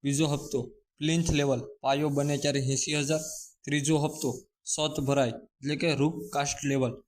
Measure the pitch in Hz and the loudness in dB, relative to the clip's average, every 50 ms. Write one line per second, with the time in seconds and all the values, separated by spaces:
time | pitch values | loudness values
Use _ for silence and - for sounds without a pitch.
0 | - 139 139 139 160 151 143 139 - - - 131 120 - - - _ _ _ _ | -2 -2 0 2 2 0 0 -2 -4 -4 -4 -4 -4 -4 -12 -20 _ _ _ _
1 | 147 156 160 170 170 170 156 147 143 139 135 120 127 - - _ - 131 135 143 | -2 0 2 2 2 2 2 2 2 2 2 0 -2 -8 -14 _ 0 0 0 2
2 | 151 151 143 139 143 147 147 139 - 143 135 139 135 131 135 131 - - 151 147 | 2 0 2 0 0 0 0 0 0 0 0 0 0 0 0 0 -2 -2 0 -2
3 | 143 135 156 156 156 - - - - - - _ _ - 147 147 139 151 160 151 | 0 0 0 -2 -2 -6 -10 -12 -14 -16 -20 _ _ -2 0 0 2 4 2 4
4 | 143 151 147 - - 135 104 - - _ _ _ _ - - - 151 151 139 - | 2 0 -2 -2 -4 -4 -4 -4 -10 _ _ _ _ -6 -2 -2 0 -2 0 -2
5 | 139 131 139 139 135 117 - - - - _ _ - 139 151 147 170 170 151 131 | 0 2 4 4 4 2 0 -6 -12 -18 _ _ -6 -4 -4 0 0 0 2 4
6 | 139 156 165 - - - - 147 143 143 - - - 143 139 139 127 120 123 135 | 2 2 2 -2 -8 -4 -2 -2 -2 -2 -4 -4 -2 0 2 2 2 0 -2 -6
7 | - | -14